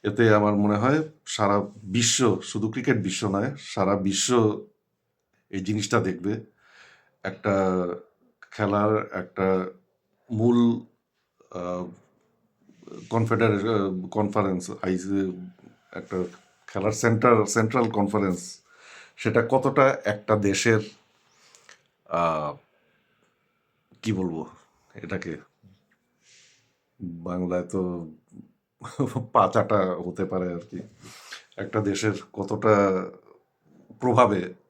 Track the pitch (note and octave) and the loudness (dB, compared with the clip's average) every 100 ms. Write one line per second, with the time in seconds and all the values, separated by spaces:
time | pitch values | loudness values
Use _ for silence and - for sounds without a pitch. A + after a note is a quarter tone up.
0 | G#2+ G#2 A2+ G#2+ G#2 G#2 G#2 G#2 B2 D#3 | -4 4 6 6 6 2 2 2 2 2
1 | D#3 - - - G2+ G2+ G2 - F#2+ G#2 | -2 -12 -12 -2 2 2 0 -10 -4 0
2 | A#2 - B2 F#2 - G#2 G#2+ B2+ B2+ A#2 | 0 2 2 2 -4 -6 -4 -4 0 0
3 | F#2 - G#2+ G2 B2 C#3 - - F#2+ G2+ | 0 -4 -2 -2 -4 -6 -10 -2 0 2
4 | F#2+ F#2+ - B2 G#2+ G#2 - _ _ _ | 0 -2 2 4 4 0 -10 _ _ _
5 | _ _ _ _ _ G2 F#2 G#2 G2+ A#2 | _ _ _ _ _ -8 -4 -4 0 0
6 | F#2 F2+ F#2+ A2 - _ _ - - _ | 0 -4 -4 -6 -10 _ _ -20 -20 _
7 | _ _ F#2+ - G#2+ G2 F#2+ F#2 F2+ F2 | _ _ -10 -4 -2 0 2 0 -4 -8
8 | - _ _ _ - - G#2 G#2 G#2+ G#2+ | -14 _ _ _ -20 -4 0 2 2 0
9 | - F#2+ F#2 - F#2+ F#2+ F#2 - _ _ | -2 -10 -10 -2 0 0 -2 -12 _ _
10 | _ _ _ A2 A#2+ A#2+ A#2+ A#2 - _ | _ _ _ 0 2 4 4 0 -8 _
11 | _ _ _ _ _ F2+ F2+ F2+ F2 - | _ _ _ _ _ -12 -8 -8 -8 -14
12 | _ _ _ _ _ _ _ _ - - | _ _ _ _ _ _ _ _ -20 -20
13 | A2 A2+ A2+ A2+ A2+ G2+ G#2+ G#2+ G2 F#2 | -2 -2 2 2 4 2 0 0 0 -4
14 | F#2 G#2+ G2+ G#2+ G2 F#2 F2+ - F#2 F#2 | -6 -2 0 0 0 -2 -6 -6 -2 -2
15 | F#2+ G2 F#2+ F2+ F#2 - - _ _ - | -2 -2 -2 -6 -14 -18 -20 _ _ -14
16 | - F#2 F2+ - _ _ - G2 G#2 A2 | -6 -6 -6 -8 _ _ -10 -4 -4 0
17 | A#2+ A2+ B2 A2+ G#2 A#2 A2 B2+ A2+ G#2 | 2 4 6 6 4 2 2 2 0 0
18 | G2+ G#2+ G2 F2 - - _ _ - - | 0 2 0 -2 -6 -18 _ _ -20 -20
19 | - - A#2+ A#2 A#2 C3+ C3+ C3+ C3+ C3+ | -20 -6 0 2 2 2 2 4 4 4
20 | G2+ G#2 - A2 G2+ G2 A#2 A2 G#2+ - | -4 -6 0 2 2 2 2 2 0 -16
21 | _ _ _ _ _ - - - _ _ | _ _ _ _ _ -20 -20 -20 _ _
22 | _ E2 E2+ D#2 D2 C#2+ _ _ _ _ | _ -2 0 -2 -6 -10 _ _ _ _
23 | _ _ _ _ _ _ _ _ _ _ | _ _ _ _ _ _ _ _ _ _
24 | A2+ F#2+ F#2 D#2+ D#2 - _ _ _ - | -4 -2 -4 -6 -10 -16 _ _ _ -18
25 | - G2 F2+ D2 - _ _ _ _ _ | -10 -8 -8 -12 -16 _ _ _ _ _
26 | _ _ _ _ _ _ _ _ _ _ | _ _ _ _ _ _ _ _ _ _
27 | F#2 E2+ F2 F2+ F2+ F2+ F2 G2 F2+ F2 | -14 -10 -8 -4 -2 -2 -2 -4 -4 -6
28 | E2 - _ - - _ _ _ - - | -10 -16 _ -20 -20 _ _ _ -18 -6
29 | C3+ B2+ A2+ A#2+ F#2+ A2+ F#2+ G#2 F#2 F2 | -4 -4 0 2 4 2 2 2 0 -2
30 | F2 F2+ F#2+ F#2 F2+ F2 - F2 - _ | -6 -6 -4 -2 -4 -6 -12 -14 -16 _
31 | - - - - _ - G2+ A2 G2+ G2 | -20 -20 -20 -20 _ -12 -6 -2 -2 -2
32 | A2 F#2+ - - F#2+ G2+ A2 G#2 G2 F#2+ | -2 -4 -10 -12 -8 0 4 4 4 0
33 | F2+ - _ - _ _ _ _ _ - | -4 -14 _ -20 _ _ _ _ _ -6
34 | B2+ A#2 A#2 G2 F2+ - | 0 4 4 2 -4 -12